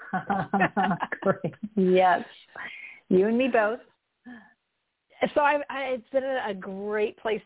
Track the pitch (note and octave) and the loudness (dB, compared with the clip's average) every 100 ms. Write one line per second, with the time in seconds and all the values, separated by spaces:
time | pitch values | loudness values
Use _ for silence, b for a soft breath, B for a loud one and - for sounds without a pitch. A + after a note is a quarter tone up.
0 | - F#3 - G3 - G3 - - F#3+ F3 | -8 -6 -2 -4 -2 0 0 0 0 -2
1 | - - G3 - E3 - G#3 G3+ F#3 F#3 | -4 -2 -2 0 -4 -8 -6 2 4 6
2 | F#3 F3 - - _ B B B B B | 6 2 -2 -16 _ B B B B B
3 | B F#3 G#3 A#3 C4 A#3 G#3 A#3+ - _ | B 4 4 2 2 2 2 -2 -10 _
4 | _ _ B3 A#3 F#3+ _ _ _ _ _ | _ _ -20 -20 -20 _ _ _ _ _
5 | _ - - - C#4+ D4 C#4+ C4+ C4 B3+ | _ -4 -2 2 2 2 -2 -6 -6 -6
6 | - C4 C4 B3+ G#3 F#3+ G3 F#3+ G#3 G#3+ | -4 -4 -2 -4 -4 -8 -10 -8 -4 -2
7 | G#3+ - A3 A3 | -2 -4 -6 -6